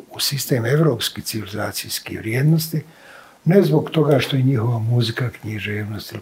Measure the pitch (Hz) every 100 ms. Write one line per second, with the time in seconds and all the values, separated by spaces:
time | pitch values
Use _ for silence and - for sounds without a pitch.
0 | - - - 139 - 131 123 147 160 117
1 | - - - 110 98 101 104 - - -
2 | - 95 98 117 147 160 160 160 - -
3 | - - - _ 156 196 165 143 - 160
4 | 147 139 - 135 131 131 117 117 110 123
5 | 113 113 123 - 107 107 101 104 104 104
6 | - 110